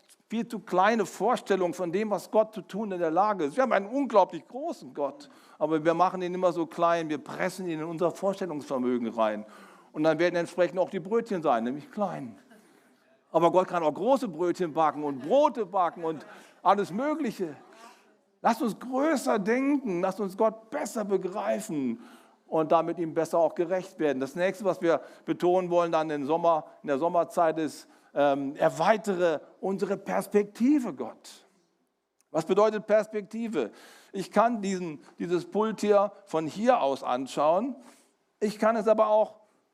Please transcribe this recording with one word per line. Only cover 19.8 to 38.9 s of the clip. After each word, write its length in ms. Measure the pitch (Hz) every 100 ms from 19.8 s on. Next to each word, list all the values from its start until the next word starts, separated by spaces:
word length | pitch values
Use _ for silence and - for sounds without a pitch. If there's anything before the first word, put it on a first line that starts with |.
| 262 175
lasst 180 | 190 185
uns 160 | 202 190
Gott 340 | 220 220 -
besser 340 | - 226 226
begreifen 960 | 202 190 185 208 202 220 185 151 127 110 - - _ _ -
und 260 | 165 151
damit 260 | 165 165 175
ihm 160 | 165
besser 240 | 165 160 170
auch 160 | 160
gerecht 440 | - 170 185 180 -
werden. 220 | 151 131
Das 160 | 131 170
Nächste, 280 | 185 190
was 160 | 196 160
wir 200 | 170 143 - -
betonen 460 | - 156 175 185 180
wollen 220 | 175 170
dann 180 | 165 156
im 160 | 147 135
Sommer, 380 | 165 170 160 151 -
in 60 | 147
der 100 | 135
Sommerzeit, 600 | 170 175 165 - 165 156
ist, 300 | 151 - - _ _
ähm, 400 | 151 143 139 139
erweitere 840 | 151 160 143 175 220 202 180 175 143 - -
unsere 360 | 190 190 190 196
Perspektive, 960 | 196 190 - 208 202 - 240 302 233
Gott. 540 | 131 113 - - - _ _ _ _ _ _ _ _ _
Was 140 | 151
bedeutet 420 | 160 190 214 214 -
Perspektive? 840 | 214 214 214 196 220 226 175 104 - - - -
Ich 180 | 196 175
kann 320 | 208 233 240
diesen, 380 | 196 185 175 147 - -
dieses 260 | 180 175
Pult 360 | 175 196 220 214
hier 320 | 208 202 202 - -
von 200 | 160 160
hier 340 | 180 240 226
aus 220 | 139 131
anschauen, 720 | 131 127 135 - 147 175 262 247 - - _ _ _ -
ich 220 | 208 -
kann 160 | 220 226
es 100 |
aber 220 | 208